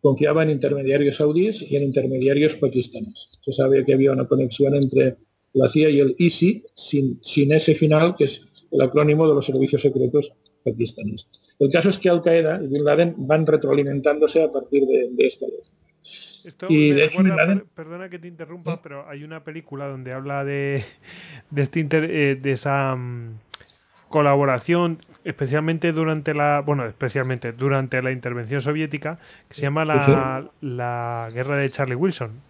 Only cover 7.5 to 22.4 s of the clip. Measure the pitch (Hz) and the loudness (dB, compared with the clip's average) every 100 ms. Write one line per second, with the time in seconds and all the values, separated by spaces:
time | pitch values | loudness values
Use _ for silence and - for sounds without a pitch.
7.5 | 156 156 151 156 151 165 180 139 - - | 4 4 2 4 4 2 2 -2 -2 -18
8.5 | - _ 160 131 139 147 151 160 143 135 | -20 _ 0 2 4 2 4 4 2 0
9.5 | 131 135 143 143 127 127 147 143 _ _ | 0 0 2 2 2 0 0 -2 _ _
10.5 | _ - 113 117 - - - - - - | _ -6 -4 -6 -4 -8 -10 -16 -20 -20
11.5 | - 131 170 185 190 185 170 170 170 156 | -2 2 4 2 2 2 2 4 2 2
12.5 | 165 143 143 147 151 175 - 135 156 156 | -2 -4 0 2 4 2 0 0 2 4
13.5 | 151 139 139 139 139 143 151 151 160 156 | 2 2 0 0 0 0 2 2 4 2
14.5 | 143 - 139 135 131 123 123 131 - - | 0 0 0 4 2 0 0 0 0 -10
15.5 | - - _ _ _ - - - - 170 | -10 -18 _ _ _ -20 -20 -20 -20 -20
16.5 | - 185 151 147 143 156 180 190 160 165 | -14 0 4 6 4 2 2 2 2 2
17.5 | 196 208 - 160 170 185 175 170 165 156 | 0 -2 -18 -16 -14 -14 -14 -18 -16 -16
18.5 | 175 160 165 165 139 147 143 151 160 147 | -12 -8 -8 -10 -18 -16 -16 -14 -16 -16
19.5 | 156 160 139 143 135 127 127 139 139 139 | -16 -14 -12 -12 -12 -12 -10 -8 -6 -4
20.5 | 143 139 139 104 _ - - - - _ | -4 -2 -4 -6 _ -20 -20 -20 -20 _
21.5 | 143 139 165 151 160 160 160 143 139 | -4 -2 -2 0 0 0 0 0 0